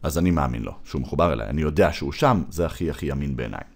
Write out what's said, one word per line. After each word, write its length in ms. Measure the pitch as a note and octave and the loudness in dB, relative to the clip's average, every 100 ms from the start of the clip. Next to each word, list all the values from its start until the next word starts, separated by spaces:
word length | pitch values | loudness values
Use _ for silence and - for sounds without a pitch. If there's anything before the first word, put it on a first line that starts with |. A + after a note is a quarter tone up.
| D#2+ | -2
אז 120 | D#2 | 2
אני 140 | F2 | 4
מאמין 320 | E2 C#2 A#1 | 4 2 -2
לו 80 | G1+ - | -6 -10
שהוא 180 | - - | -8 -6
מחובר 320 | B1+ C#2+ E2+ | -4 2 2
אליי. 140 | B1+ G#1 | 2 -2
אני 140 | C#2+ | 0
יודע 320 | D2+ D2+ F2+ | 0 4 4
שהוא 180 | - C#2 | 4 -6
שם, 300 | C#2 D3 A2+ D2+ | 0 2 2 0
זה 160 | E2 E2 | -2 -2
הכי, 240 | - E2+ | -2 -4
הכי 220 | C#2 D2 | -2 -4
אמין 240 | C#2 C#2+ C2 | -2 -4 -4
בעיניי. 280 | A#1 G1+ G1+ | -6 -8 -12